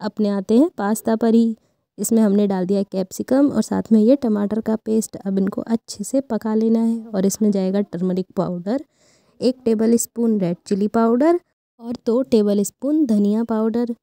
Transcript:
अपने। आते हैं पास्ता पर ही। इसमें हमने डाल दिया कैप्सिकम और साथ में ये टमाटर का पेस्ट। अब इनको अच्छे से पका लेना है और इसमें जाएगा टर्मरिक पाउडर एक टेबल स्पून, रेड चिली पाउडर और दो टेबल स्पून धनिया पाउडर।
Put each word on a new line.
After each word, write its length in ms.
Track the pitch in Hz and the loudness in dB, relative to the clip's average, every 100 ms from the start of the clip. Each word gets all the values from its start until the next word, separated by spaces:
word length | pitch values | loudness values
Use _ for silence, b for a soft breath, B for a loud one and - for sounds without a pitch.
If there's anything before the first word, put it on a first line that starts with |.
अपने। 280 | 208 - 208 | -8 -2 -2
आते 280 | 202 185 226 | -2 2 2
हैं 120 | 339 - | 2 0
पास्ता 380 | 202 220 - 226 | -4 -2 -2 0
पर 180 | 233 | 2
ही। 220 | 226 226 220 _ _ _ - | 4 2 -2 _ _ _ -8
इसमें 240 | 208 226 | 0 2
हमने 240 | 214 202 202 | 4 2 2
डाल 180 | 190 180 | 0 -2
दिया 160 | 196 | -2
कैप्सिकम 640 | 196 190 185 - 208 262 285 | -2 -6 -6 -8 -2 2 2
और 120 | 220 | 0
साथ 300 | - 190 - | -2 -2 2
में 80 | 220 | 4
ये 160 | 214 277 | 4 4
टमाटर 440 | 233 208 202 214 | 0 -2 -2 -4
का 140 | 220 220 | -4 -4
पेस्ट। 400 | - 220 - - | -2 -2 -4 -8
अब 200 | 202 196 | -4 -2
इनको 220 | 190 - | -2 -4
अच्छे 400 | - 226 - - | -4 -4 -4 -12
से 180 | 202 269 | -4 -4
पका 300 | 269 214 220 220 | -2 -4 -2 0
लेना 240 | 226 226 | 2 2
है 260 | 226 226 226 | 0 -2 -4
और 200 | 202 196 | -2 -2
इसमें 240 | - 208 | 0 0
जाएगा 300 | 196 185 202 | 2 0 -2
टर्मरिक 420 | 202 175 185 180 185 - | -2 -4 -2 -2 -4 -4
पाउडर 480 | 170 175 180 269 - b b b b - | -4 -4 -6 -6 -8 b b b b -4
एक 160 | 240 254 233 | -2 -2 -2
टेबल 300 | 214 226 233 | 0 2 0
स्पून, 420 | - - 233 214 | 0 -4 -2 0
रेड 180 | 175 175 - | -2 -4 -4
चिली 200 | 196 208 | -2 0
पाउडर 520 | 233 226 240 311 349 - _ _ _ | 0 2 2 2 0 -4 _ _ _
और 180 | 233 240 - | -12 -8 -2
दो 160 | 233 | -2
टेबल 400 | 269 220 208 202 | 2 2 2 0
स्पून 420 | 196 - 269 311 269 | -2 -4 -2 0 2
धनिया 380 | 208 202 214 | 2 2 0
पाउडर। 500 | 233 220 226 226 240 233 | -2 -2 -2 -2 -4 -6